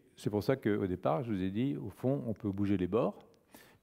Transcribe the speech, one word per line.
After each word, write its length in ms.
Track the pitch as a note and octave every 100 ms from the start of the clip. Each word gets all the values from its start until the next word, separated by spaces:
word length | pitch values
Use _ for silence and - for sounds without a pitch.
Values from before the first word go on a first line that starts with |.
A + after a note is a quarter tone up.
| - -
c'est 140 | -
pour 140 | G#2
ça 100 | G2
qu'au 320 | C3 A2 G#2 G2
départ, 380 | F2+ C3 D#3
je 80 | A#2
vous 100 | G2
ai 80 | F#2+
dit, 240 | G2+ C3+
au 140 | C#3+ A#2+
fond, 340 | - B2+ C#3 B2
on 80 |
peut 180 | G#2 G#2
bouger 240 | G2 G2+ G2+
les 100 | F2+
bords. 320 | G#2+ E3+ - - - _ - - -